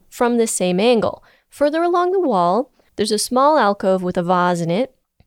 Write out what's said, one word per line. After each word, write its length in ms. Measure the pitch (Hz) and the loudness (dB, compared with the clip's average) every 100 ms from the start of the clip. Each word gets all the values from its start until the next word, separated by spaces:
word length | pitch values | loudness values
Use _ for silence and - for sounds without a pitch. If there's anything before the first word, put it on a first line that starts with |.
| _ | _
from 260 | - 240 240 | -4 0 0
the 100 | 226 | -2
same 320 | - 180 180 | -2 -2 0
angle. 460 | 226 233 185 - _ _ _ | 2 2 0 -6 _ _ _
Further 340 | - 294 320 | -2 0 0
along 300 | 349 349 359 | 0 0 0
the 80 | 392 | 0
wall, 500 | 339 196 175 202 294 _ _ - | 0 0 2 0 -4 _ _ -6
there's 160 | 208 | -4
a 60 | 208 | -4
small 380 | - 247 285 311 | -2 2 2 4
alcove 460 | 208 202 196 185 | 2 0 0 0
with 160 | 180 180 | -2 -4
a 40 | |
vase 380 | 175 180 180 175 | 0 0 0 0
in 100 | 165 | -2
it. 240 | 175 254 _ _ _ | -2 -4 _ _ _